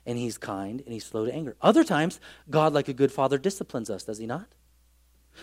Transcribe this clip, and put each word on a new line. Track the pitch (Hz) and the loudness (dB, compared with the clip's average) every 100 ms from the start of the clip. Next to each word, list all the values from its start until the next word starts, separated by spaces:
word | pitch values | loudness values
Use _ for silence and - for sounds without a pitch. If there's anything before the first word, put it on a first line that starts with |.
| - | -8
and | 120 | -6
he's | 120 107 | -6 -8
kind | - 98 98 123 | -8 -8 -8 -10
and | 139 | -10
he's | 113 | -14
slow | - 110 113 | -8 -4 -4
to | |
anger. | 135 147 - | -4 -8 2
Other | 180 262 | 6 6
times, | 320 156 165 - - - - | 6 2 0 -4 -18 -20 -2
God, | 151 156 | 2 4
like | 147 139 | 2 0
a | |
good | 127 135 | 2 2
father, | - 135 139 | 4 0 2
disciplines | 180 - 190 135 110 | -2 -4 -8 -8 -8
us, | 95 | -10
does | - 107 | -8 -10
he | 113 | -8
not? | 143 220 _ _ _ _ _ _ _ _ - | -8 -10 _ _ _ _ _ _ _ _ -20